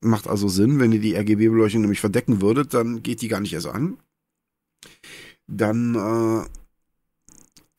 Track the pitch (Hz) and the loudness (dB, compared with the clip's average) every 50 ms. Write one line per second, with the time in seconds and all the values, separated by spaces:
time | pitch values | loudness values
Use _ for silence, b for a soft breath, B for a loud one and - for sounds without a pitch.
0 | - 113 113 104 - - - 101 101 101 90 95 104 123 147 143 127 113 113 107 | 0 0 0 0 0 -4 -2 -2 0 0 2 4 4 4 4 4 4 2 2 2
1 | 107 110 87 98 104 104 107 104 110 110 113 113 110 107 101 113 107 104 101 - | 0 0 -2 0 0 0 2 4 4 4 4 4 2 2 2 2 0 0 0 0
2 | - 107 92 120 - - 123 98 95 101 113 139 147 - - 123 113 117 120 113 | -2 -2 0 0 0 0 0 2 2 2 2 2 0 0 0 -2 -2 -2 -4 -6
3 | - - 120 113 120 107 110 98 104 95 85 78 82 73 - 101 143 185 254 - | -6 -8 -6 -6 -6 -6 -4 -4 -4 -6 -6 -8 -8 -8 -4 -4 -4 -4 -6 -8
4 | _ _ _ _ _ _ _ _ _ _ _ _ _ _ _ _ B B B B | _ _ _ _ _ _ _ _ _ _ _ _ _ _ _ _ B B B B
5 | B B B B B B B B _ - 107 101 110 104 110 117 120 120 120 117 | B B B B B B B B _ -12 -6 -2 -2 0 0 0 0 -2 -2 -2
6 | 98 107 113 113 113 110 113 110 90 - - - - _ _ _ _ _ _ _ | -2 -2 -2 0 0 0 -2 -2 -4 -8 -14 -18 -20 _ _ _ _ _ _ _
7 | _ _ _ _ _ _ - - - _ _ - _ _ _ | _ _ _ _ _ _ -20 -20 -20 _ _ -20 _ _ _